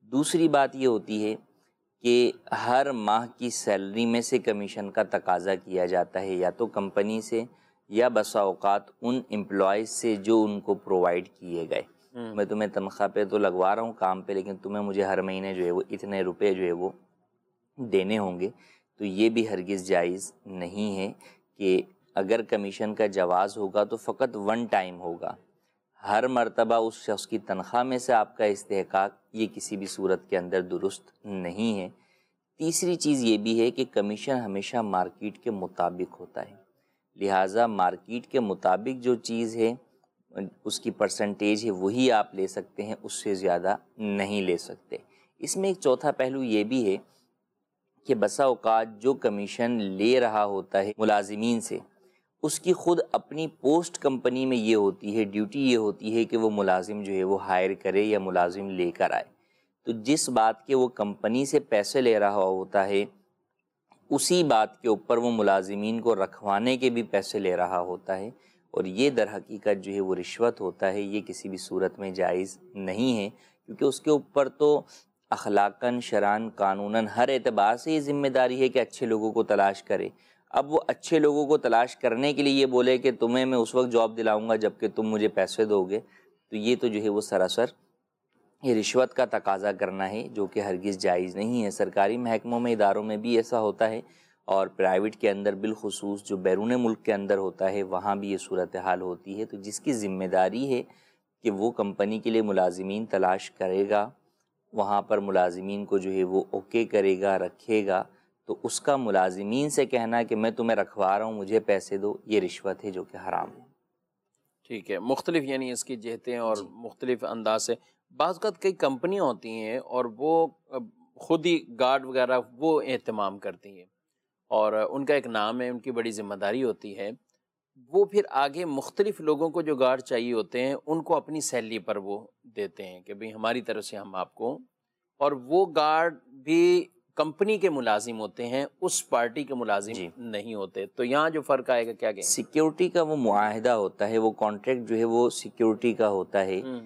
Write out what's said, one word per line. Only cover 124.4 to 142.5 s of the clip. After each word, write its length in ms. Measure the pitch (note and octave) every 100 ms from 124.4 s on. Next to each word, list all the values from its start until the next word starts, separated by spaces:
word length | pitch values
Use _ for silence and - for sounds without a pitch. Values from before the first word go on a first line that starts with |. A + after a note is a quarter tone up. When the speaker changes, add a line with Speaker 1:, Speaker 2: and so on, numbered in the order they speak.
| _
Speaker 2:
اور، 260 | A2 G#2+
آ، 120 | G#2+ A2
ان 160 | C3+ C#3
کا 80 |
ایک 140 | C#3+ A#2+
نام 340 | A2 G#2 B2
ہے، 80 | B2
ان 100 | B2
کی 120 | C3
بڑی 200 | A#2+ A#2
ذمہ 240 | G#2+ G#2 G2+
داری 280 | G2 A#2+
ہوتی 340 | B2 G2 G#2 G2
ہے۔ 120 | G2+ A#2+ _ _ _ _ _ _ B2
وہ 180 | E3+ G3+
پھر 160 | G3+ -
آگے 360 | C3+ C#3 D3 F3
مختلف 560 | C#3 - - G3+ G3+
لوگوں 280 | D#3 C#3+ D#3+
کو 120 | E3
جو 140 | D#3 C#3
گارڈ 260 | B2+ C3
چاہیے 320 | - B2 A#2+
ہوتے 340 | A#2 G2+ B2 C3
ہیں، 80 | C#3 -
ان 180 | D#3+
کو 120 | D#3 D#3+
اپنی 260 | - D#3
سیلری 380 | C3+ B2 A2+ A2+
پر 160 | F2+ G#2
وہ 320 | G2 G2+ A2 _
دیتے 420 | B2 A2 G2+ - G2
ہیں 160 | F#2
کہ 120 | F2+
بھئی 200 | G2+ A2
ہماری 280 | G#2+ A2 B2
طرف 240 | G#2+ G#2+ G2+
سے 120 | G#2
ہم 180 | G2+ F#2+
آپ 200 | F2+ _
کو، 240 | A2 D3 B3+ _ _ _ _ _
اور 120 | C#3+
وہ 340 | C#3 B2 E3+ F#3+ D#3
گارڈ 400 | D3+ D#3 E3+ C#3+ _
بھی 600 | C#3 C3 E3 F3 F3+ E3+ _ _ -
کمپنی 420 | D#3 D3 G#3 G#3+
کے 120 | F#3
ملازم 500 | C#3+ A#2+ B2 A#2+ A2+
ہوتے 280 | G#2+ - A#2+
ہیں، 180 | C3 C#3+ _
اس 280 | F#3 - -
پارٹی 340 | B2 A#2+ A#2
کے 100 | C#3
ملازم 380 | B2+ A2+ G2+ G#2
Speaker 1:
جی۔ 180 | A#2 E2+ -
Speaker 2:
نہیں 380 | A#2+ G#2 A2 G#2+
ہوتے۔ 300 | G2 F#2+ G2
تو 180 | -
یہاں 260 | B2 C#3 D#3
جو 120 | D#3
فرق 280 | C3 C3+ B2
آئے 180 | B2 A#2
گا 60 |
کیا 180 | A2 A2+
کہیں؟ 100 | G2
Speaker 1:
سیکیورٹی 680 | F2+ - A2+